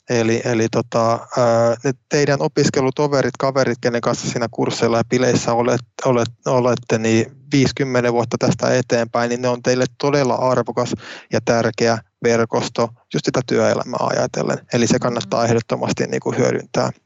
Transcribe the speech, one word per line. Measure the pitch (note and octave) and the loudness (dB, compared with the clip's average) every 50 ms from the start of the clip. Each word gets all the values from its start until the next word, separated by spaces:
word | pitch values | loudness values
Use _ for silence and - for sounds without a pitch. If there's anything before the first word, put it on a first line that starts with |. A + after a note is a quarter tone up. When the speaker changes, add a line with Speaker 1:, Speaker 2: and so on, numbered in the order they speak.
| - - | -6 -2
Speaker 1:
Eli, | B2 A#2 A2+ A2+ A2+ A#2+ A#2+ | 0 2 2 2 0 0 0
eli | B2 A#2+ A2+ A2+ A2+ - | 0 0 2 0 0 0
tota, | B2 A#2 - - B2 A2+ A2+ | -2 -2 0 0 0 2 2
ää, | A#2 A#2 - - - - B2 A#2 A#2 A#2 A#2 A#2 A#2 A#2 - | 0 0 -4 -6 -2 0 2 4 4 4 4 2 0 0 -2
ne | C#3+ B2+ - _ _ | -4 -4 -4 _ _
teidän | - D3+ C#3+ C#3 C#3+ C#3 D#3 | 0 0 2 2 2 0 0
opiskelutoverit, | D3+ - D3+ C#3+ - - C#3+ C3+ D3+ - - D3 C#3+ C#3+ C3+ B2+ B2 - - | -2 0 0 0 2 2 2 0 0 0 0 -2 0 2 0 0 0 -2 -2
kaverit, | - C3+ C3 C#3 C3 B2+ A#2+ - | -2 -2 0 2 0 0 0 0
kenen | - B2+ A#2+ A#2+ | -2 -2 -2 0
kanssa | - B2 A#2 - - C#3 | 0 0 -2 -2 -4 -6
siinä | - B2 A#2 A2+ | -4 -4 -4 -4
kursseilla | - - C3 A2 - - A#2 A#2 A#2 | -2 -2 -2 -2 -2 0 0 0 2
ja | A#2 A2+ - | 0 0 0
bileissä | B2+ B2 B2+ B2 A#2 A#2 - A#2+ A#2 | 0 0 2 2 2 0 0 0 0
olet-, | A#2 A#2+ B2 B2 A#2+ - - _ - - | 0 2 2 0 -2 -4 -8 _ -4 -2
olet-, | C3+ B2 A#2+ A#2 A#2 A#2+ - _ | 0 2 2 0 -2 -4 -8 _
olette, | D3 C3+ B2+ A#2+ B2+ A#2+ A#2 - - - A2 | 0 0 2 2 2 0 0 -2 -2 -2 0
niin | A2 A2+ A2+ A2+ A#2 - - - - - C#3+ | 2 2 2 2 2 0 -6 -14 -8 -2 2
viisi, | C#3 C3 B2 - | 2 2 2 2
kymmenen | - C#3 C3+ B2+ B2 A#2+ A#2+ A#2 | -2 -4 -2 0 0 2 2 2
vuotta | A#2+ A#2 A2+ - A#2+ | 0 0 -2 -2 -2
tästä | - B2 - - B2+ B2 B2+ | 0 0 0 0 0 0 2
eteenpäin, | B2+ B2 - B2 A#2 A#2 A#2 - A#2+ A#2 A#2+ | 0 0 0 0 0 0 -2 -2 -2 -2 -2
niin | A#2+ A#2+ B2+ | -2 -2 -2
ne | B2+ | -2
on | B2 A#2+ A#2+ | -2 0 0
teille | C3 B2+ B2+ B2+ B2 - _ | 0 0 2 0 -2 -2 _
todella | - C#3+ C#3+ D3 C3 B2 A2+ | -2 0 2 2 2 2 0
arvokas | A#2 B2+ B2+ B2+ B2 A2+ - A2+ - B2 A2+ A2 A2 - - - - - _ - | 0 2 2 2 2 0 -2 -2 -2 -2 -2 -4 -8 -8 -14 -18 -18 -10 _ -4
ja | A2 A#2 | -2 0
tärkeä | B2 A#2+ A#2 A2+ A2+ A2 - A#2 A#2 A2+ A2 - _ _ _ - | 0 0 2 2 0 0 0 0 0 0 0 -4 _ _ _ 0
verkosto | A#2+ A#2+ A#2 A#2 - - A#2+ A#2 A2+ - - A#2 A#2 A#2+ - _ _ - | 2 2 2 2 0 0 -2 -4 -4 -2 -2 -2 -2 -4 -10 _ _ -6
just | - - | -4 -4
sitä | - C3+ C3 B2 | -2 -2 -2 -2
työelämää | A#2 A#2+ A#2 A2 G#2+ G#2+ - - B2+ B2 - | 0 0 2 2 2 2 0 -2 -6 -4 -4
ajatellen. | B2 B2+ - - B2+ B2 - - - - C3+ B2 - _ - | -2 -2 0 -2 -2 -2 -2 -4 -2 -2 -4 -4 -6 _ -2
Eli | A#2+ A#2 | 0 2
se | A2+ B2+ B2 | 2 0 0
kannattaa | A#2+ B2+ A#2+ A#2 A2+ - A#2+ A#2 | 0 -2 -2 -4 -4 -4 -2 0
Speaker 2:
Mm. | A#2 | 0
Speaker 1:
ehdottomasti | A#2 A#2 A2+ - - - B2 B2 A2+ - - B2+ | 2 0 0 0 -2 -4 -4 -2 -4 -2 -2 -2
niinku | B2 C3 C3 - C3 - | -4 -4 -4 -4 -4 -2
hyödyntää | B2 C3+ B2+ B2 - - - - - B2 B2+ - - _ | 0 0 0 0 -2 -6 -4 -2 -2 -2 -2 -4 -8 _